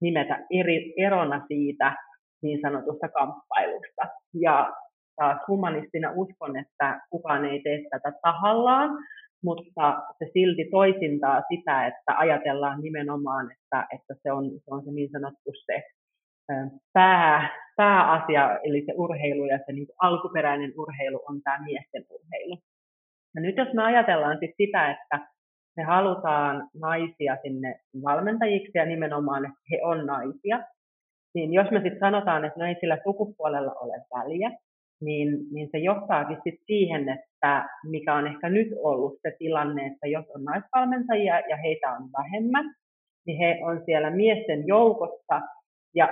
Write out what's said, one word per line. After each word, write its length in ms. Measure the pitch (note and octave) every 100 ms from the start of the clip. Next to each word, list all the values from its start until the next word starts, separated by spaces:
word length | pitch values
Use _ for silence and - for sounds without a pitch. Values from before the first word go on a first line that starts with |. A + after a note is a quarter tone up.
nimetä 460 | E3+ D#3+ C#3+ C#3+ -
eri, 440 | F#3 E3+ E3 D#3+ -
erona 500 | G3 F#3+ D#3 C#3+ C#3
siitä 480 | D3 C#3+ C#3+ C3+ - - _ _ _
niin 180 | D3+ D3
sanotusta 460 | D3 C#3+ D3 D3+ D#3+
kamppailusta. 960 | D3+ C3+ D3 - - - - - - - - _
Ja 380 | E3+ E3+ C#3+ - - - _ _ -
taas 240 | D3 C#3+ -
humanistina 640 | G3 F3+ D#3 D3+ E3 D#3
uskon, 420 | F3+ F#3+ - D3+ C3+
että 440 | C#3+ - C#3 C3 -
kukaan 340 | F3 D#3+ C#3+
ei 180 | C#3+ C#3+
tee 160 | D3 D3 D3
tätä 220 | C3+ C#3+ D3
tahallaan, 680 | E3+ E3+ G3+ A3+ B3 C4 D4+ D4 - - - _
mutta 600 | F3 E3+ - - D3+ - - -
se 60 | D#3
silti 320 | F#3 F#3 D#3+ D#3
toisintaa 720 | F#3+ G3 F#3+ D#3+ D3 C#3 C3+ -
sitä, 380 | F3 D#3+ C3+ B2
että 260 | - - -
ajatellaan 600 | D#3+ D3 D3 C#3 C#3+ C#3+
nimenomaan, 680 | D#3 D3+ C#3+ D3 C#3+ C3+ B2
että, 340 | - - C3 -
että 200 | C3+ - C3+
se 100 | C#3+
on, 120 | C#3
se 240 | C#3 - -
on 100 | C3+
se 60 | C#3+
niin 200 | D3 C#3+
sanottu 380 | C#3+ C#3 - - C#3+ -
se, 160 | - - _ _ _ _ _ -
ö, 20 | C3+ C3+ - _
pää-, 580 | F#3+ F#3 F#3 E3 D3 C#3+ - - -
pääasia, 840 | G3+ G3 F3+ D#3+ - D3 C#3 G#2
eli 200 | D3+ D3 D3
se 60 | -
urheilu 480 | E3+ D#3 D3 C#3+
ja 140 | C#3 C#3 C#3
se 60 |
niinku 220 | C#3 C#3+ -
alkuperäinen 760 | F3+ F3 F3 E3+ D3 C#3+ C#3+ D3
urheilu 440 | D#3 C#3 C#3 C3+ C#3
on 140 | C#3+
tää 200 | C#3+ C#3
miesten 400 | D3 C#3 - B2 -
urheilu. 460 | - D#3+ F#3 - F3+ _ _ _ _ _ _ _
Ja 60 | D#3
nyt 160 | E3+ F#3+
jos 160 | B3+
me 80 | A#3
ajatellaan 540 | A3 A#3+ A3 E3+ D3 D3+
sit 140 | E3 -
sitä, 340 | G3+ G3+ D3+
että 260 | D3 - D3 - _ _ _ _ -
me 60 |
halutaan 840 | D#3 F3+ G3 F3+ D#3+ D3+ D3 C#3 C#3 D3+
naisia 560 | D#3+ E3 E3 - C#3+ C3
sinne 380 | C#3 C3 B2+ - _ C3+
valmentajiksi 720 | C#3 D3 G3 A3+ A3+ G3+ G3 F3
ja 80 | E3
nimenomaan, 580 | E3 D#3 D3 C#3+ C#3
että 160 | C#3 - -
he 80 | D#3+
on 240 | E3+ E3 C#3+
naisia, 520 | C#3 B2+ C#3 G3+ A#3 A#3 _ _ _ _ _ _
niin 180 | F3 D#3
jos 180 | F3+ G3+
me 100 | G#3+
sit 160 | F3+ -
sanotaan, 440 | G3 G3+ G3 D#3+
että 160 | D3+ D#3
no 60 | E3+
ei 100 | F3
sillä 180 | E3+ D#3
sukupuolella 680 | G3+ G3+ G#3 - D3+ C#3+ C3+
ole 240 | - A#2+ A#2+ - B2
väliä, 340 | B2+ E3 A3 A#3 _ _ _ -
niin, 280 | D3+ D3+ D3 D3 -
niin 160 | D3+ D3
se 60 | D#3
johtaakin 600 | E3+ G3+ G3+ E3 D3 D#3
sit 160 | F3 D#3+ -
siihen, 420 | G#3 F3+ D#3 C#3
että 600 | C3 - - D3 C#3 - -
mikä 300 | D#3 D#3 D3+
on 120 | D3 D3
ehkä 220 | D3 E3+
nyt 200 | G3+ A3 -
ollut 360 | D3+ C3 - -
se 140 | D#3+ -
tilanne, 480 | D#3+ D#3 D3 D3 C#3
että 200 | C#3 D3
jos 180 | D#3 D#3
on 100 | C#3+
naisvalmentajia 960 | C#3 E3+ G3 C4 B3 B3+ A#3+ G#3+ G3+ E3+ -
ja 80 | D3+
heitä 360 | D#3+ D#3 C#3
on 160 | B2 C3 C3+
vähemmän, 560 | C#3+ G3+ A3+ C4 D4+ - _ _ _ _ -
niin 120 | D#3
he 200 | E3+ E3+
on 200 | E3 E3
siellä 260 | E3 D#3 D#3
miesten 560 | F3+ A3 G#3+ A3 D3 D3+
joukossa 720 | G3+ A#3 F#3+ E3+ - - D#3 - - _ _ _
ja 120 | E3+ D#3